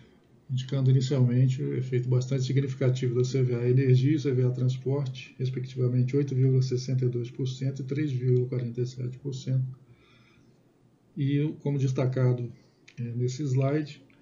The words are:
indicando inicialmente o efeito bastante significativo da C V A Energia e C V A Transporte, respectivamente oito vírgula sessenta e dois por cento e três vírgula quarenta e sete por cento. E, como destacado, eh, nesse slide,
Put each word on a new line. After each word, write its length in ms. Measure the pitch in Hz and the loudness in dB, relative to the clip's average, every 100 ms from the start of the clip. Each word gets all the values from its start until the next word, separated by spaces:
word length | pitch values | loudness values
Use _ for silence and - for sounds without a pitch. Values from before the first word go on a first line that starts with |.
| - - _ _ - | -20 -20 _ _ -6
indicando 400 | 127 - 139 131 | -6 -2 0 4
inicialmente 720 | 131 131 135 120 123 131 139 | 4 4 2 4 4 2 2
o 140 | 143 135 | -4 -4
efeito 320 | 127 123 127 | -2 -2 0
bastante 360 | 127 - 139 | 0 0 -2
significativo 720 | 139 139 139 - 127 - 123 | 0 0 0 0 0 0 0
da 80 | 123 | 0
C 200 | 123 135 | 0 0
V 120 | 123 | 0
A 140 | 117 123 | 0 2
Energia 480 | 131 131 127 139 156 | 4 6 6 4 2
e 20 | |
C 140 | 147 | 0
V 120 | 127 | 0
A 60 | 123 | 0
Transporte, 840 | 127 127 - 131 143 135 - - - | 0 -2 -2 -2 -2 -2 -8 -12 -6
respectivamente 800 | 131 131 - 131 123 127 127 139 | -6 -4 -6 -2 0 0 2 0
oito 180 | 135 | 0
vírgula 280 | 127 131 131 | 2 4 4
sessenta 420 | - 127 - 127 | 2 -2 -2 0
e 40 | 123 | 0
dois 220 | 123 120 | -2 -6
por 160 | - 127 | -6 -6
cento 360 | - 135 - | -4 -4 -4
e 20 | |
três 260 | 135 139 151 | -6 -4 -2
vírgula 380 | 123 127 123 127 | 0 2 2 2
quarenta 320 | 127 120 117 | -2 -4 -4
e 60 | 123 | -6
sete 320 | - 127 - | -6 -10 -8
por 160 | 139 | -10
cento. 440 | 131 131 131 131 - - - _ _ _ _ _ _ _ _ _ _ _ - | -8 -2 -2 -2 -8 -20 -20 _ _ _ _ _ _ _ _ _ _ _ -4
E, 380 | 135 143 151 - | 0 0 0 -4
como 180 | 143 143 | -4 0
destacado, 720 | 131 143 127 131 123 123 120 - _ _ _ - | 0 0 0 2 2 2 -4 -12 _ _ _ -10
eh, 140 | 117 | -6
nesse 300 | 117 123 127 | -2 -2 -2
slide, 580 | 143 131 135 151 151 - - _ | -2 0 2 0 -4 -10 -20 _